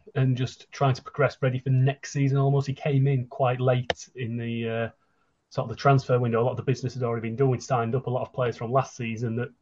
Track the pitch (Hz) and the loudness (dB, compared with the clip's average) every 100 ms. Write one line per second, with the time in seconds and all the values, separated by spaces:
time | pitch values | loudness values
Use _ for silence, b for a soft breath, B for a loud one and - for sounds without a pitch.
0 | - 139 131 127 123 - - - 135 127 | -4 0 0 0 -2 -8 -12 0 0 0
1 | - - 135 - 131 127 135 127 135 - | -4 0 0 2 -2 0 2 4 4 0
2 | - 143 139 139 139 139 139 135 156 139 | -4 0 2 2 2 2 0 -4 0 2
3 | 135 135 120 - 127 127 127 127 120 - | 2 0 -2 0 0 2 2 2 0 -6
4 | - 123 113 117 117 117 113 113 113 - | -8 -10 -6 -6 -4 -4 -4 -2 -4 -8
5 | _ _ _ _ _ - 117 110 139 135 | _ _ _ _ _ -6 -6 2 4 6
6 | - 123 120 113 123 - 135 127 127 127 | 4 0 2 2 0 -2 -2 -2 -2 -4
7 | 120 117 113 113 135 123 - 127 117 127 | -4 -4 -4 0 2 2 -2 -2 0 -2
8 | 131 123 117 - 120 - 113 131 - - | -2 -4 -4 -4 -4 -4 0 0 0 -6
9 | 117 113 117 113 123 - | -6 -4 -4 -4 -6 -6